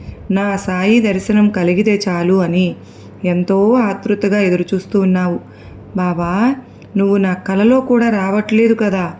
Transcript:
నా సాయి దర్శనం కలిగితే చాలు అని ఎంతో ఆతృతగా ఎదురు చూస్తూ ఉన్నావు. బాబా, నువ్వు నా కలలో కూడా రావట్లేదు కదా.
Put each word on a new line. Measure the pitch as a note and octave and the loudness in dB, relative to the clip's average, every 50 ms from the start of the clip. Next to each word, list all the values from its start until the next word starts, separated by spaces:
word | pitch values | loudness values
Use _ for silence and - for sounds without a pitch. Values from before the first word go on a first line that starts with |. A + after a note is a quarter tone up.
| - - - - - - | -14 -14 -16 -16 -6 -4
నా | F#3+ G3 G3+ G3+ G3 | -2 -2 -2 -2 -4
సాయి | F#3+ - - F#3 F3+ F#3 G3+ A3+ A#3+ | -4 -4 -4 -4 -2 2 2 2 2
దర్శనం | A3 G#3 F#3+ F#3+ F#3 - G#3 G#3+ G#3 G#3 | 2 2 -2 -2 -2 0 2 2 2 2
కలిగితే | G#3 G3 F3 F3 F3+ F3+ G#3+ G#3+ G#3 G3+ G3+ F#3+ | 2 0 0 0 0 2 2 0 0 0 0 -2
చాలు | F3+ E3+ E3+ F3 F#3+ | -2 -2 0 2 2
అని | F#3+ F3+ E3 E3+ F#3 F#3 F3 E3 - - - - - - - - - - | 2 2 0 0 0 0 -2 -4 -8 -16 -20 -20 -20 -20 -20 -16 -8 -4
ఎంతో | F3+ F3 F3+ F3+ F3 G3 F#3+ G3+ G#3+ A#3+ | -2 -2 -2 0 0 0 2 2 4 4
ఆతృతగా | B3+ A#3 G#3 F#3+ G3 - G#3+ G#3 G3+ G#3 G3+ G3+ G#3 | 2 2 0 -2 -4 -2 -2 -2 0 0 0 0 2
ఎదురు | G3+ F#3 F3+ F3+ F3 - G3+ | 2 2 2 0 -2 -2 -4
చూస్తూ | F#3 F#3+ - - G3+ | -6 -6 -2 -2 0
ఉన్నావు. | F#3+ F#3+ F#3 F3+ F3+ F3+ F3 F3 - - - - - - - - - - - | 2 2 2 0 0 -2 -4 -4 -8 -12 -20 -20 -20 -20 -20 -20 -20 -8 -6
బాబా, | F3+ F3+ F3+ E3+ E3 E3+ E3+ F3+ G3 A3+ B3+ C#4 C4+ - - - - - - - | -4 -2 -2 -2 -2 -4 -2 -2 0 0 0 0 -2 -8 -18 -20 -20 -20 -8 -2
నువ్వు | G3 G3 G3 G3+ | 0 2 2 2
నా | G3+ G3 F#3 F3+ | 2 2 0 -2
కలలో | F#3 - - F#3+ F#3+ G#3 A3+ B3+ C4 | -4 -4 -4 0 2 4 4 4 4
కూడా | B3+ B3+ B3 A#3 A#3 A#3 | 2 2 2 2 2 2
రావట్లేదు | A3 G3+ F#3 F#3+ G3 G#3+ G#3 - A3 G#3+ A3+ A3+ A3+ | 0 0 -2 0 -2 -2 -2 0 2 2 4 4 2
కదా. | A3 G#3+ G3+ F#3+ F#3+ F3 E3 - | 2 0 -2 0 -2 -4 -4 -8